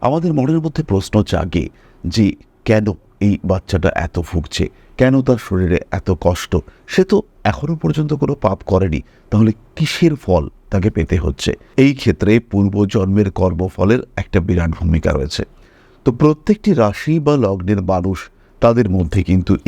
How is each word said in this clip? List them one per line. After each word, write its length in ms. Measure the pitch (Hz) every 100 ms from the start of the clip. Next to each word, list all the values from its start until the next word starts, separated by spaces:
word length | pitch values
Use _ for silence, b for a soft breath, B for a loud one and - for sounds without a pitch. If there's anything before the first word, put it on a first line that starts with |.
আমাদের 300 | 123 160 175 151
মনের 220 | 131 160 156
মধ্যে 180 | - 156
প্রশ্ন 240 | 98 - 107 98
জাগে 340 | 90 90 82 - - b b
যে 220 | - 113 101 - _ _ -
কেন 160 | 107 107 87 _ - 104
এই 60 | 90 87
বাচ্চাটা 380 | 92 - 90 82 - 85
এত 100 | 87 80
ভুগছে, 360 | 85 71 - 80 b b b
কেন 140 | 127 135 131
তার 120 | 117 -
শরীরে 300 | 92 90 87 - 95
এত 100 | - 90 -
কষ্ট? 260 | 90 - 85 - b b
সে 80 | - 185
তো 60 | 202 - _ -
এখনো 220 | - 147 160
পর্যন্ত 300 | 160 156 151 151
কোনো 120 | - - 107
পাপ 140 | 95 -
করেনি, 280 | 95 95 71 - b b
তাহলে 220 | 104 110 - _ -
কিসের 380 | 156 - 170 147
ফল 200 | - 87 67 - -
তাকে 180 | 101 101 -
পেতে 200 | 80 82 78
হচ্ছে? 260 | 67 - - b b
এই 100 | 135 131
ক্ষেত্রে 300 | 113 82 92 117 -
পূর্বজন্মের 800 | 101 101 101 101 113 95 101 101 95
কর্মফলের 640 | 92 85 92 - 98 123 - -
একটা 180 | - 98 87
বিরাট 240 | 87 82 80
ভূমিকা 320 | 85 80 82 76
রয়েছে। 260 | 67 - - - b b b b -
তো 40 | 117
প্রত্যেকটি 480 | 151 151 - 208 208 160
রাশি 300 | 104 - 151 165 147
বা 80 | 147 104
লগ্নের 360 | 98 90 101 90
মানুষ 240 | 92 90 90 - b b b
তাদের 260 | 117 117 104 92
মধ্যে 240 | 82 98 85
কিন্তু 240 | 92 87 92